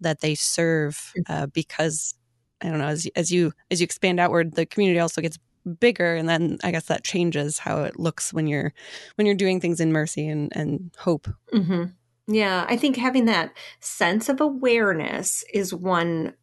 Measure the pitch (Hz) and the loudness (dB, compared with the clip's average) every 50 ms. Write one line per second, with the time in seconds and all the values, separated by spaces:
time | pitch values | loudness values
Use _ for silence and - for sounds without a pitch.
0 | 170 165 156 - - 156 151 - - - - - 170 165 165 156 151 147 151 - | -2 -2 -2 0 0 -2 0 0 -2 -2 0 2 2 2 2 2 0 -2 -4 -8
1 | - - - 180 170 - 156 156 147 143 - 160 156 - - - 160 160 156 156 | -12 -10 -6 -6 -6 -4 -4 -4 -4 -4 -2 -4 -4 -4 -2 -2 0 0 -2 -4
2 | - - - _ _ _ _ _ _ _ _ - - 170 156 151 139 151 156 165 | -6 -8 -10 _ _ _ _ _ _ _ _ -10 -6 -4 -2 -2 -2 -2 -2 -4
3 | 165 - - - 165 170 175 180 170 156 - _ _ - 196 165 175 175 - - | -6 -6 -4 -4 -2 0 2 2 2 2 0 _ _ -4 -2 0 0 -2 -2 0
4 | - 185 180 180 180 170 - 170 165 165 - 170 165 - - 208 202 185 175 170 | 0 2 2 4 2 4 4 2 0 0 0 -2 -2 0 2 2 4 4 4 4
5 | 170 160 - 160 160 160 - - _ _ _ _ - 180 165 - 240 240 - - | 2 0 0 -2 -4 -4 -6 -8 _ _ _ _ -10 -10 -2 2 2 2 4 4
6 | 175 170 165 165 160 165 165 160 170 151 - - - 180 170 165 - - 160 - | 2 0 2 0 2 2 2 2 2 0 0 -2 -2 -2 -2 -2 -2 -2 -4 -2
7 | - - - 175 175 170 160 147 143 147 151 - - - - 151 143 - - - | -2 -2 0 0 0 2 0 0 -2 -4 -4 -6 -4 -4 -2 -2 -2 -4 -4 -2
8 | 165 165 - - - - - 165 156 151 147 139 135 151 - - - - - - | -2 -2 -2 -4 -6 -4 -2 -2 0 0 0 0 -2 -2 -4 -8 -16 -18 -18 -18
9 | - - - - 214 208 202 185 196 185 185 180 175 170 170 165 165 160 160 156 | -18 -8 -2 2 2 4 4 4 2 2 2 2 0 0 0 2 2 2 2 2
10 | 156 165 - - 151 156 156 151 147 - - - 151 151 147 - 185 170 - - | 0 -2 -2 -4 -4 -2 -2 -2 -4 -4 -4 -4 -4 -2 -4 -4 -6 -10 -12 -4
11 | - 185 165 151 - - - - _ - - 214 180 165 190 170 175 180 - _ | -2 0 0 0 -2 -8 -10 -10 _ -2 0 0 0 0 0 -2 -2 -4 -8 _
12 | _ _ _ _ _ - 214 220 208 196 185 180 170 - 247 240 - 285 254 247 | _ _ _ _ _ 0 0 2 2 2 0 0 0 0 0 2 2 2 2 2
13 | 240 262 262 262 233 226 208 170 160 - - - - - - _ - - - - | 0 2 2 4 4 4 4 2 0 -2 -6 -16 -20 -20 -18 _ -12 -8 -2 0
14 | 202 170 190 220 - - 277 262 302 302 277 254 269 247 233 233 214 196 175 160 | 2 2 2 2 0 0 2 2 2 0 0 2 2 4 4 4 4 2 2 0
15 | 147 - - - 185 - - - - - - 202 196 185 - 175 180 190 185 170 | -2 -4 -4 -4 -4 -4 -4 -4 -4 -4 -2 -2 -2 -2 -4 -4 -2 0 2 2
16 | 170 170 165 160 160 - - _ | 2 0 0 -2 -2 -4 -8 _